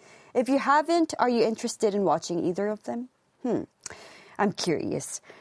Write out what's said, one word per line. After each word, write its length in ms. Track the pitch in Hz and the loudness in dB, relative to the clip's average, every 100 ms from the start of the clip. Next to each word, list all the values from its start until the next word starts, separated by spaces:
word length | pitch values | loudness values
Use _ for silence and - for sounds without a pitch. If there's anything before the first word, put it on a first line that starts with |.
| - - - 233 | -20 -20 -6 -2
If 120 | 240 | 2
you 120 | 269 | 2
haven't, 560 | 220 285 311 339 320 - | 4 2 4 2 2 2
are 120 | 247 | 2
you 140 | 240 | 4
interested 520 | 202 226 240 - 214 202 | 2 0 -6 0 0 2
in 80 | |
watching 420 | 190 151 - 170 160 | 2 2 0 -2 -2
either 220 | 180 202 | -2 -2
of 160 | 214 | -4
them? 260 | - 240 247 _ _ _ | -6 -8 -10 _ _ _
Hmm. 220 | 254 160 - _ - - - - - - | -4 -2 -4 _ -18 -18 -20 -20 -20 -2
I'm 140 | 208 | -2
curious. 680 | - - 156 - 147 - - - - | 0 -2 -2 -2 -6 -6 -12 -14 -20